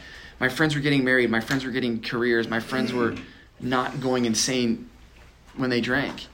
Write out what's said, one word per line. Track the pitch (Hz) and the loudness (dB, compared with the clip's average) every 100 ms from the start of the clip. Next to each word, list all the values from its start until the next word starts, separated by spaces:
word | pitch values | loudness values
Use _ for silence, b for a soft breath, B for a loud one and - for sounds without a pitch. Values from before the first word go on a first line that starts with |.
| B B B - | B B B -2
my | 127 | -2
friends | 123 156 147 | 2 2 2
were | |
getting | 143 139 | 2 4
married, | 127 127 117 | 4 4 4
my | 113 | 2
friends | 113 135 | 0 -2
were | 131 | -2
getting | 127 123 113 | -2 -2 -2
careers, | - 117 120 117 110 | -4 -2 2 2 0
my | 113 | -4
friends | 113 131 113 | -2 -2 -2
were | 123 113 - B B B - | 0 0 -2 B B B -8
not | 127 127 127 143 | -2 0 -2 -2
going | 131 127 120 | 0 2 2
insane | 107 - 131 120 113 - - - - - - - - | 2 2 2 0 -2 -6 -20 -20 -20 -20 -20 -14 -4
when | 127 | 0
they | 120 | 0
drank. | 113 131 107 - - | 2 0 -2 -8 -14